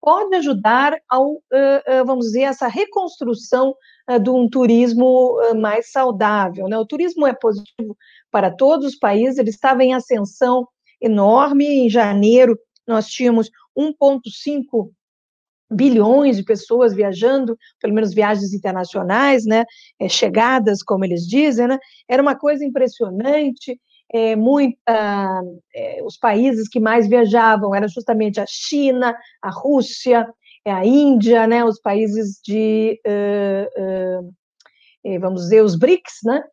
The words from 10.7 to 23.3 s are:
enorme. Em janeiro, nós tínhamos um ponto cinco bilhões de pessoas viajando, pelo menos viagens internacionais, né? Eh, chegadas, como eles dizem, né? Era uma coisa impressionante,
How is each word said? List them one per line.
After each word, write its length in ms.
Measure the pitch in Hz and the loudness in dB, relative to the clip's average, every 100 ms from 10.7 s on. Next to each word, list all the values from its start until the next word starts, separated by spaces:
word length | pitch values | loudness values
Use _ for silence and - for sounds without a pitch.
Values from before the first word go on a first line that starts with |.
| _ _ _ | _ _ _
enorme. 640 | 233 208 202 233 285 277 | -2 2 4 4 4 2
Em 240 | 285 277 240 | 2 2 2
janeiro, 680 | 220 208 202 202 240 254 226 _ _ - | 2 2 2 4 6 6 2 _ _ -4
nós 220 | 220 214 | -4 -4
tínhamos 420 | - 247 226 220 _ _ | -2 0 2 0 _ _
um 200 | - 311 | -4 -4
ponto 340 | 302 277 277 240 | 2 0 0 -6
cinco 640 | - - 294 254 233 202 _ _ _ _ _ _ _ _ | -12 -8 -6 -4 -4 -6 _ _ _ _ _ _ _ _
bilhões 640 | 208 277 233 208 262 285 214 | 0 2 4 4 4 4 0
de 80 | |
pessoas 480 | 185 214 - 233 240 | -6 -14 -4 0 2
viajando, 640 | 196 208 180 233 269 247 226 _ _ | 2 -4 0 0 0 -2 -8 _ _
pelo 140 | - | -4
menos 180 | 208 214 | -2 -2
viagens 400 | 185 208 208 196 | 0 0 0 -4
internacionais, 960 | 196 196 185 180 196 180 208 277 262 220 | -6 -6 -6 -8 -6 -2 0 2 2 2
né? 180 | 220 233 - - _ | 0 -2 -8 -20 _
Eh, 120 | 190 | -6
chegadas, 720 | - 214 185 233 262 214 196 | -2 0 2 2 2 0 -2
como 240 | - 190 190 | -4 -4 -2
eles 200 | 175 175 | -4 -2
dizem, 400 | 247 302 233 240 | 0 0 0 -2
né? 120 | 269 - _ _ | -2 -8 _ _
Era 140 | 254 | 0
uma 160 | 285 285 | 0 0
coisa 260 | 294 294 | -2 -2
impressionante, 1160 | 285 269 254 - 208 185 247 | -4 -2 -2 -2 -6 -4 -2